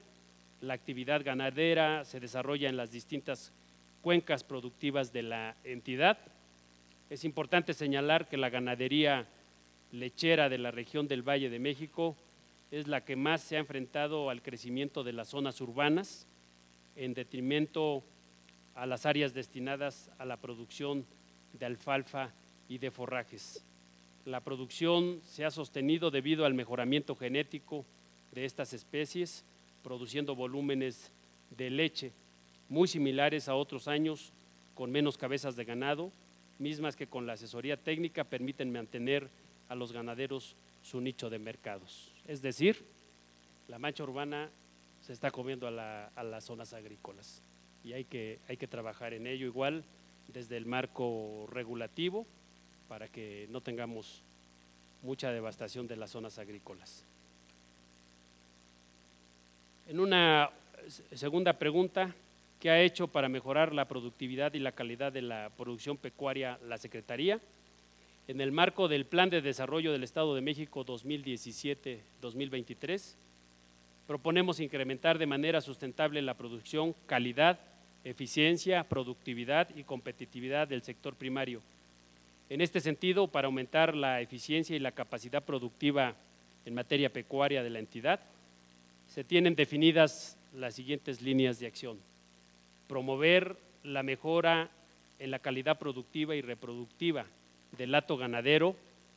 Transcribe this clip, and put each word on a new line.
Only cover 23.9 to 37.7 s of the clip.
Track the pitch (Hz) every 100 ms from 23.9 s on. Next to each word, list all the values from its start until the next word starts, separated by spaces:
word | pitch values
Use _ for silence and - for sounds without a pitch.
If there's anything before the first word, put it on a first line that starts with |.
| - - -
La | 131 127
producción | - 131 131 - 165 175 175 170
se | - -
ha | 151
sostenido | 151 143 139 139 165 165
debido | 139 139 156 147
al |
mejoramiento | 127 117 123 123 143 -
genético | 135 123 139 147 147 - 151 120 - - - -
de | 120
estas | 131 - 131
especies, | 117 - 147 147 175 170 - - - - -
produciendo | 127 123 117 139 143
volúmenes | 127 127 139 143 135 131 - - - - - - 117
de | 127
leche | 135 160 - 127 - - - - - -
muy | 143 180
similares | 165 135 135 147 151 139
a |
otros | 135 143 135 147
años, | 147 156 151 - - - - -
con | - 123
menos | 139 147 -
cabezas | 131 135 139 120
de |
ganado, | 113 120 139 147 185 - - - - -
mismas | 143 151 156 -
que | 143
con | 131 120
la |
asesoría | 107 113 120 135